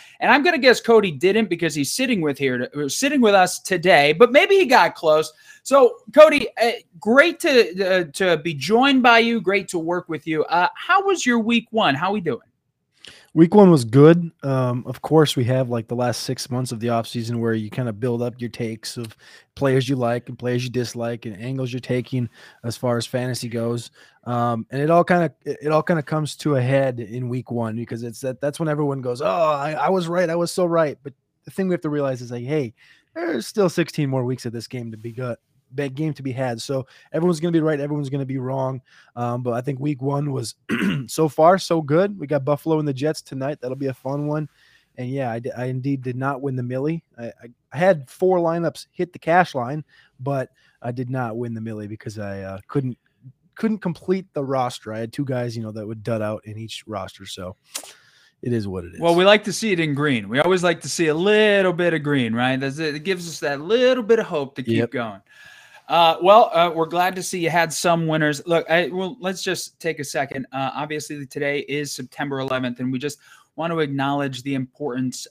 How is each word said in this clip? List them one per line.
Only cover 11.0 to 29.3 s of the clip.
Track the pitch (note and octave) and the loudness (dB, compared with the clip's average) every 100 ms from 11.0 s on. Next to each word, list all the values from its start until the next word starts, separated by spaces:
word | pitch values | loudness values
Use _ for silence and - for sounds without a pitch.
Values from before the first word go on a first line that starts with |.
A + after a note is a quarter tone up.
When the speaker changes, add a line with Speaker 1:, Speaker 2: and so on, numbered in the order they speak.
Speaker 1:
was | G4 F#4 B3 | 2 0 2
your | A#3+ | 0
week | A3 A#3 A3+ | 2 0 0
one? | A3 F3+ C#3 | 0 0 0
How | F3+ | -2
we | G#3 | -2
doing? | E3 A#2 - _ _ _ _ _ - - _ | -4 -6 -10 _ _ _ _ _ -20 -20 _
Speaker 2:
Week | D3+ E3 | 4 6
one | G#3 F#3+ | 10 10
was | D#3 | 8
good. | A#2 C3 D3+ F3 E3+ - | 6 8 10 8 2 -6
Um, | C#3 C3 B2 B2 A2 | -4 -2 -2 -4 -8
of | B2 | -10
course, | - D#3 D3+ - | 2 4 4 0
we | |
have, | A#2+ B2+ B2+ | 0 0 0
like, | A#2 A2+ | -4 -6
the | A#2+ | -2
last | B2 A2 | -2 -2
six | - B2+ - | -6 -8 -6
months | B2 B2 | -6 -6
of | A#2 | -6
the | A#2 | -2
offseason | A#2 A2 A#2+ A2+ A#2 | -2 -4 -8 -6 -4
where | A#2 | -2
you | A2+ G#2+ | -2 -4
kinda | A#2+ B2 | -6 -6
build | G#2 B2 A#2 | -4 -4 -2
up | A#2+ B2 | -4 -6
your | A#2 | -12
takes | - A#2 A2+ - - | -8 -10 -8 -12 -12
of | A2+ - - - _ - | -14 -16 -20 -20 _ -4
players | C#3 C3 B2 | 0 0 0
you | C3+ | -2
like | A#2 A#2+ - | 0 -2 -6
and | B2 | -8
players | B2 B2 | -4 -2
you | B2+ | -2
dislike | B2 A#2 A#2+ A#2 A#2+ A#2 | -4 -6 -6 -8 -8 -10
and | F#2+ | -12
angles | A#2+ C3 B2+ | -8 -6 -6
you're | B2 | -8
taking | - B2+ A#2+ B2+ A#2 - - _ | -4 -4 -2 -4 -4 -8 -20 _
as | A#2 - | -10 -4
far | B2+ A#2 | -2 -2
as | |
fantasy | A#2 B2+ B2+ B2 B2 | -2 -4 -4 -6 -6
goes. | A#2 A#2 A#2+ - _ - _ | -6 -4 -6 -8 _ -20 _
Um, | - A#2+ A#2+ A#2 G#2+ | -6 -2 0 -2 -6
and | C3 | -4
it | D3 | 2
all | E3+ | 4
kinda, | F3 F3+ D#3+ - | 4 2 0 -4
it, | D3 C3 | -10 -6
it | C#3+ | 0
all | D#3 | 0
kinda | D3+ E3+ | 2 -2
comes | - D#3 D3 - | 0 -4 -4 -4
to | D#3 C#3 | 0 0
a | |
head | B2 C3+ C3+ A#2+ | 2 2 2 -2
in | G#2 A#2+ B2 | -8 -8 -6
week | B2 A2+ | -6 -6
one | A#2+ A2+ A2 | -4 -4 -4
because | A2+ A#2 | -8 -10
it's | A#2+ A2+ | -10 -8
that, | C3 B2 | -8 -4
that's | C#3+ C#3 | -6 -4
when | D#3+ | -4
everyone | D3 D3 C#3 | -2 -2 -2
goes, | B2 B2 | -4 -2
"Oh, | |
I, | E3 | 0